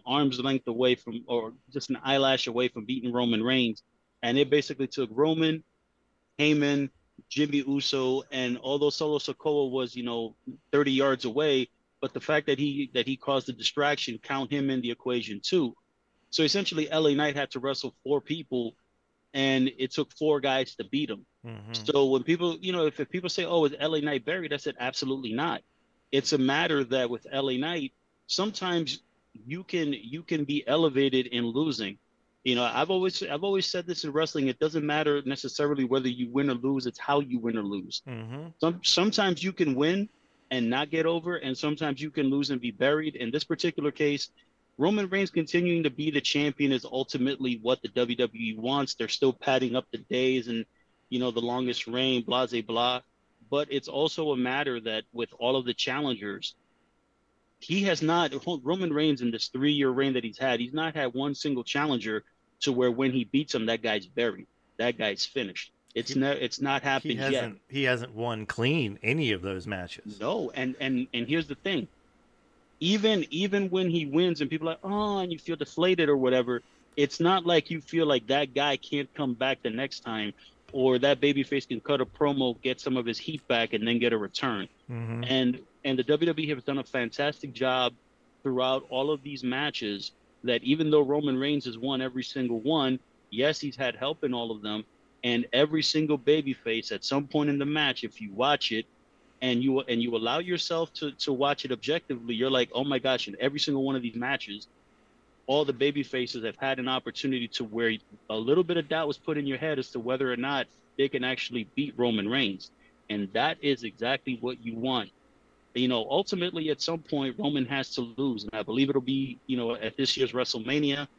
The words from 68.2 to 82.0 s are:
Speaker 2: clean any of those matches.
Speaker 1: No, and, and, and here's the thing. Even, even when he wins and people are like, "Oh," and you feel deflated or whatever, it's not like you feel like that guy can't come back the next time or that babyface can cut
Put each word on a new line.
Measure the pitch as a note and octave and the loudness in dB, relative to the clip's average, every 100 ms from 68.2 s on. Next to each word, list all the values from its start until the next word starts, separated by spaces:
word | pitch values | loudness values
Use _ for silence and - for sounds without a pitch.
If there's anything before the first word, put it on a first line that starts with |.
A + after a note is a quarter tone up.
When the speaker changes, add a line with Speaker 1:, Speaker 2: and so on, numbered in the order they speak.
| A#2+ A2 G#2 | -4 -4 -6
Speaker 2:
clean | - B2 D#3+ A2+ G2+ | -2 0 2 0 -2
any | G#2+ D3+ C3 | -2 0 0
of | F#2+ | 0
those | F#2+ F#2+ G#2+ | -2 -6 -6
matches. | F#2+ F2 - G#2 G2+ | -8 -8 -12 -14 -6
Speaker 1:
No, | A#2 G#3+ B2+ | -4 -2 -4
and, | C3 B2+ B2+ | -4 -6 -4
and, | C3+ B2 C3 | -2 -2 -2
and | A#2+ B2 | -4 -2
here's | D#3+ D3+ | -2 -2
the | C#3 | -6
thing. | F#3+ F3 - _ _ _ _ _ _ _ _ - | -2 -2 -4 _ _ _ _ _ _ _ _ -4
Even, | E3 G#3 A3 G3+ D3 | 0 4 4 2 0
even | D#3 G3 G3+ F#3+ | -2 0 0 0
when | F#3 F3+ | 0 2
he | E3+ C#3+ | 0 2
wins | D3+ F3+ D3+ | 2 4 2
and | D3 | -2
people | D#3 D#3+ | -2 -4
are | |
like, | D#3+ | -6
"Oh," | F#3+ G#3 G#3 G3+ | -4 -2 0 -2
and | F3+ | -4
you | E3 | -6
feel | - D#3+ | -6 -6
deflated | C#3+ - F3+ F3+ D3+ | -4 2 4 6 6
or | C#3+ | 6
whatever, | B2+ B2+ A#2+ A#2+ - _ _ - | 6 4 2 -2 -6 _ _ 0
it's | C#3+ - | 2 4
not | E3+ F#3+ | 4 4
like | E3+ E3 - | 4 4 2
you | E3 | -4
feel | - E3 D3+ | -2 2 4
like | C3 A2 | 4 2
that | C#3 C#3 | 0 2
guy | B2+ C#3+ C#3 | 0 0 0
can't | - C#3+ C3+ | -2 -4 -4
come | - C#3 | -4 -4
back | A#2+ C3 C3 | 0 0 0
the | A#2+ | -4
next | A2+ C3+ - | -4 -6 -6
time | A#2+ A2 G#2 - - _ - | -6 -4 -6 -8 -18 _ -8
or | C3+ C3 B2+ | 2 4 6
that | C#3 C3+ | 4 4
babyface | C#3+ C#3 C3 C#3 - | 4 2 0 -2 -2
can | A2+ | -4
cut | - C#3 | 0 0